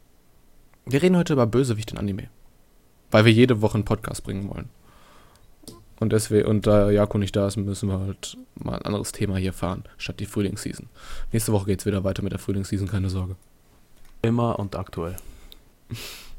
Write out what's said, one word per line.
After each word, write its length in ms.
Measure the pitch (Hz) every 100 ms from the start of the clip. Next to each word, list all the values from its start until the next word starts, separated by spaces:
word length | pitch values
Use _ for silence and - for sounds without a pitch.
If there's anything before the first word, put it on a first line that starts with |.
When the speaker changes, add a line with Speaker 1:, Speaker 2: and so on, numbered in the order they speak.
| _ _ _ _ _ - _ _
Speaker 1:
wir 180 | - 135
reden 140 | 180 180
heute 160 | 165
über 140 | 143 117
Bösewichte 460 | 117 135 107 110
in 40 | -
Anime. 260 | 101 98 123 - - _ _ _ _ _ _
Weil 140 | 110
wir 80 | 110
jede 300 | 113 123 110
Woche 140 | 104 110
einen 100 | 101
Podcast 360 | 110 - -
bringen 260 | - 98 98
wollen. 180 | - - - - - - - - _ - - - - - -
Und 140 | 113
deswe-, 320 | 110 110 107
und 220 | - 107 110
da 240 | 104 101
Jaku 260 | 104 104 110
nicht 180 | 98 107
da 100 | 98
ist, 100 | 104
müssen 320 | 98 98 101
wir 120 | 95
halt 360 | 95 95 - 254 254
mal 200 | - - -
ein 80 |
anderes 280 | - 104 107
Thema 260 | - 101 92
hier 160 | 92
fahren, 300 | 90 87 104 - -
statt 240 | - -
die 60 | 104
Frühlingsseason. 600 | - 98 110 - - - - - - -
Nächste 200 | 117 -
Woche 120 | 107 95
geht's 200 | 98 110
wieder 180 | 98
weiter 180 | 95 92
mit 100 | 98
der 60 | -
Frühlingsseason, 480 | - 98 95 101 98
keine 200 | 101 92
Sorge. 280 | 92 90 90 _ _ _ _ _ - - -
Speaker 2:
Immer 380 | 117 117 120 -
und 180 | 101 -
aktuell. 400 | 95 - 82 92 - - - - - _ _ 113 - - -